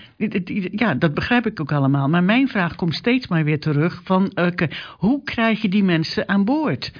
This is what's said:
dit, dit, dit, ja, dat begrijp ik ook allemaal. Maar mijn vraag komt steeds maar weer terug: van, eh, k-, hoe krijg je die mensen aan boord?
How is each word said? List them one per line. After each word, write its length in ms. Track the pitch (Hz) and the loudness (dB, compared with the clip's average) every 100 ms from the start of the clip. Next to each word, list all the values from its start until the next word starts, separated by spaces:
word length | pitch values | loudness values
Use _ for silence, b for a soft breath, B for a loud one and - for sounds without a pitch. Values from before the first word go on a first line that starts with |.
| B B | B B
dit, 140 | 208 | -4
dit, 140 | 208 175 | -4 -4
dit, 220 | 208 180 208 | -4 -4 0
ja, 140 | 226 | 0
dat 200 | 151 165 | 2 0
begrijp 320 | 143 - 247 233 | 0 0 0 0
ik 140 | - | -4
ook 120 | 147 | -2
allemaal. 360 | 147 135 139 139 | 0 2 2 2
Maar 160 | 175 | 2
mijn 240 | 180 233 269 | 4 4 2
vraag 260 | 208 170 - | 0 -2 -2
komt 180 | 180 | -4
steeds 340 | - 240 254 - | -2 0 0 0
maar 160 | 165 | 0
weer 160 | 151 151 | 2 0
terug: 400 | 156 143 170 - | 0 2 0 -2
van, 260 | - 190 190 | 0 2 2
eh, 200 | - 175 | 0 0
k-, 400 | 175 151 - - - | 0 -4 -4 -14 -2
hoe 260 | 190 285 | 0 0
krijg 400 | - - 226 214 | -2 -2 0 0
je 60 | 214 | 0
die 160 | 202 | 2
mensen 440 | 196 160 156 - - | 2 2 0 -4 0
aan 160 | 202 | 0
boord? 480 | 202 294 285 131 - | 2 0 0 -4 -6